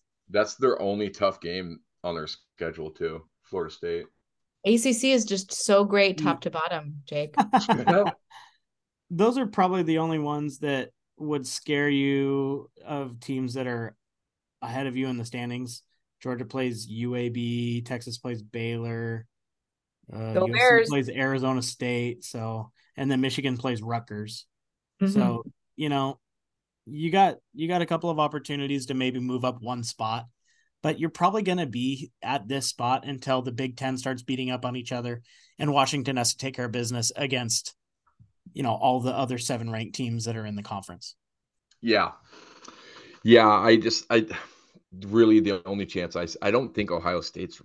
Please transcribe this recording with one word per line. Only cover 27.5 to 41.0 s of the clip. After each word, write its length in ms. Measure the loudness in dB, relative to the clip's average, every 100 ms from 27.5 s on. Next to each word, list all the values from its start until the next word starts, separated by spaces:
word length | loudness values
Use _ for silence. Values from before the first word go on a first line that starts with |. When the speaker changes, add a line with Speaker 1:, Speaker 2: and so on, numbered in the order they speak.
Speaker 3:
you 140 | -6 -2
got 140 | 0
a 40 | 0
couple 240 | 0 0
of 100 | 0
opportunities 680 | 0 0 -6 -4 -2 -4 -2
to 60 |
maybe 260 | -2 0 -2
move 260 | -2 -2 -2
up 160 | -4
one 220 | -6 -6
spot, 420 | -8 -6 -4 -4 -8 _ _ _ _ _
but 160 | -4 -2
you're 100 | -4
probably 340 | 0 0 2
gonna 220 | 0 -2 -2
be 440 | -4 -4 -4 -10 _
at 260 | -6 -4 -4
this 200 | -4 -4
spot 380 | -2 -2 -2 -4
until 360 | -8 0 0
the 100 | 0
Big 260 | -4 -6 -4
Ten 200 | -6 -4
starts 240 | -4 -4
beating 280 | -4 -4 -2
up 140 | -4 -4
on 100 | -6
each 160 | -6
other 300 | -6 -6 -8 -12 _ _ -4
and 140 | 2
Washington 440 | 4 4 2 -2 0
has 140 | 0
to 60 | -2
take 180 | -6 -6
care 100 | -4
of 60 |
business 400 | -4 -2 -2 -2 -2
against, 600 | -2 -2 -2 -4 -4 -14 _ _ _ _ _ _ -14
you 100 | -4
know, 100 | -2
all 280 | 2 2 2
the 100 | 0
other 240 | -2 -2 -4
seven 320 | -4 -4 -4
ranked 260 | -8 -8 -6
teams 300 | -4 -4 -4
that 100 | -6
are 80 | -6
in 80 | -8
the 80 |
conference. 520 | -8 -10 -10 -14